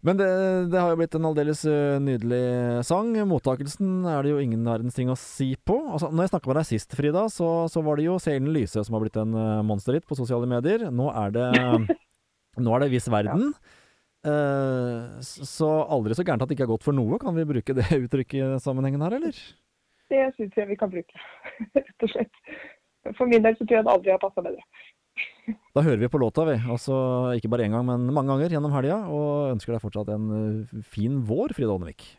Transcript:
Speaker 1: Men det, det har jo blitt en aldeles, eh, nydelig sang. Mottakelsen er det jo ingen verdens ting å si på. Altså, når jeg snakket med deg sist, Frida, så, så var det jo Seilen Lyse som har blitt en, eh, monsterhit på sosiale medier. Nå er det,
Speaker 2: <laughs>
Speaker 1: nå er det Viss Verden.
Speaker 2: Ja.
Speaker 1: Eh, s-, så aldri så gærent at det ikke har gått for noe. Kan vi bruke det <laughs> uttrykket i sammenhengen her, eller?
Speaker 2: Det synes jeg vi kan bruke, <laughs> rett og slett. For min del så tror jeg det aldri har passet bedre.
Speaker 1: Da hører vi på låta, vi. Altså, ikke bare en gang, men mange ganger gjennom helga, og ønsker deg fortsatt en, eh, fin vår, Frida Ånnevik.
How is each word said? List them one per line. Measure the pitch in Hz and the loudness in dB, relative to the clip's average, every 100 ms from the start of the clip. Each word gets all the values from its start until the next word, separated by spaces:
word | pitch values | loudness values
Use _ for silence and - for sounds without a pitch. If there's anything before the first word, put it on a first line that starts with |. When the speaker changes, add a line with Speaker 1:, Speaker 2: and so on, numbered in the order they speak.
| 165 | 2
Speaker 1:
Men | 196 | 2
det, | 190 185 190 185 180 | 4 4 2 2 2
det | 185 | 2
har | 175 | 2
jo | 165 | 2
blitt | 165 160 | 0 0
en | 160 | 0
aldeles, | 151 147 151 156 | 2 0 0 0
eh, | 147 143 139 | 2 2 2
nydelig | 139 123 117 123 123 123 120 120 120 | 0 0 0 0 0 0 0 -2 0
sang. | 175 226 220 202 | 0 0 0 2
Mottakelsen | 156 - 131 143 - 190 185 180 | 0 0 -2 -4 -4 -2 0 0
er | 147 | 0
det | 139 | 0
jo | 147 | 0
ingen | 135 113 | 0 0
verdens | 117 113 120 127 | 0 0 -2 -2
ting | 127 | -2
å | 127 | -2
si | - - 135 131 - | -8 -4 -4 -2 -2
på. | 226 302 | -2 0
Altså, | 165 156 160 | -4 -2 0
når | 190 | 0
jeg | |
snakket | 180 - | 0 0
med | 139 | -2
deg | 156 | 0
sist, | 110 - - | -4 -4 -2
Frida, | 143 165 220 | 0 2 0
så, | - 170 165 165 | 0 0 2 0
så | 165 | 0
var | 151 147 | 0 0
det | 160 | 2
jo | 180 | 0
Seilen | 170 139 139 160 | 0 0 0 0
Lyse | 107 107 104 | 0 -2 -2
som | 110 | -2
har | |
blitt | 110 110 | -2 -2
en, | 110 110 | -2 0
eh, | 110 107 107 | 0 0 0
monsterhit | 104 110 143 - | 0 0 -2 -2
på | 135 | -6
sosiale | 123 120 123 | -2 -2 0
medier. | 120 139 220 208 120 | 0 2 0 0 -2
Nå | 139 | -2
er | 117 101 113 | 0 -2 0
det, | 123 127 127 117 107 339 _ | 2 2 4 2 0 -4 _
Speaker 2:
<laughs> | _ _ _ _ - | _ _ _ _ -2
Speaker 1:
nå | 123 120 | 2 4
er | 143 | 4
det | 123 | 0
Viss | 120 | 2
Verden. | 110 104 175 277 | 0 2 0 0
Speaker 2:
Ja. | 302 _ - _ _ _ _ 156 | -4 _ -20 _ _ _ _ -2
Speaker 1:
Eh, | 147 143 139 135 127 123 117 120 104 | 0 0 0 0 0 -2 -6 -10 -14
s-, | 131 - 139 - | -16 -14 -14 -2
så | 156 156 147 | 0 2 0
aldri | 147 107 117 | 0 0 -2
så | |
gærent | 180 123 | 0 0
at | 131 | -2
det | 131 | -2
ikke | 127 | 0
har | 113 | 0
gått | - | 0
for | 139 | 0
noe. | 110 196 | 0 0
Kan | 262 165 | -2 -2
vi | 156 | 0
bruke | 131 - 135 | -2 0 0
det | 101 147 | 2 2
<laughs> | 123 | 2
uttrykket | 139 127 139 135 135 | -2 -2 -2 -2 -2
i | |
sammenhengen | 139 131 135 139 | -2 -2 -2 0
her, | 160 247 | -2 -2
eller? | 330 - - - _ _ _ _ _ | -4 -8 -16 -20 _ _ _ _ _
Speaker 2:
Det | 269 262 262 | 2 2 -2
synes | 208 - | -4 -4
jeg | 202 | -4
vi | 208 | -2
kan | 202 180 | -2 -4
bruke, | - - - - - | -10 -16 -20 -18 -18
<laughs> | - 220 277 | -12 -2 -2
rett | - _ 226 | -2 _ -4
og | - | -2
slett. | 226 _ - - - - _ _ - 214 | -4 _ -20 -18 -18 -20 _ _ -14 -2
For | 247 | 4
min | 233 | 6
del | 220 226 | 6 2
så | 220 | 2
tror | 226 | 4
jeg | 220 | 6
det | 196 | 4
aldri | 190 190 | 4 2
har | |
passet | 196 - 175 | 2 -4 -6
bedre. | 190 - - - _ _ - - - - 220 _ - | -8 -14 -20 -20 _ _ -12 -12 -12 -10 -10 _ 2
Speaker 1:
Da | |
hører | 156 113 | 4 4
vi | 120 | 2
på | 151 | 2
låta, | 120 123 160 | 2 2 2
vi. | 127 120 | 0 0
Altså, | 120 - 135 131 127 127 120 | -4 -2 0 0 0 0 0
ikke | 110 | 0
bare | 120 107 | 0 2
en | 110 | 0
gang, | 123 | 0
men | 123 123 147 | 0 0 0
mange | 135 | 0
ganger | 135 165 | 0 0
gjennom | 160 147 | 0 0
helga, | 143 135 196 190 | 0 0 -2 -2
og | 147 147 147 139 | -4 -2 0 0
ønsker | 117 - 117 | -2 -4 -6
deg | |
fortsatt | 104 107 104 | -4 -6 -6
en, | 107 107 | -4 -2
eh, | 107 107 110 107 110 107 | -2 -2 -4 -6 -12 -12
fin | - 110 139 110 | -4 -2 0 0
vår, | 127 262 - | 0 -2 -2
Frida | 120 | -2
Ånnevik. | 95 85 - - | -2 -6 -12 -20